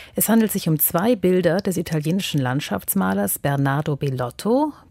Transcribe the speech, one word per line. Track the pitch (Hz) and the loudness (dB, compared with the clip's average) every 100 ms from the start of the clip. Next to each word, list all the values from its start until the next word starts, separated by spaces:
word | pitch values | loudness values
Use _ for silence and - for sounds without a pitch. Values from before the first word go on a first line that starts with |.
| - | -10
Es | - - | -4 2
handelt | 226 220 | 4 4
sich | 190 170 | 0 0
um | 156 | 0
zwei | - 170 214 233 | 0 0 2 2
Bilder | 185 185 175 180 | 2 2 2 2
des | 196 175 | -2 -4
italienischen | 175 156 147 190 - 151 | -2 -2 0 -2 -2 -2
Landschaftsmalers | 127 135 - 196 - 196 185 190 202 - | 0 -2 -2 -6 -4 -2 0 0 -2 -2
Bernardo | 147 139 139 139 156 143 | -2 0 0 0 -2 -2
Bellotto, | 143 127 123 - 202 254 302 - - | -2 -4 -6 -4 0 0 0 -4 -14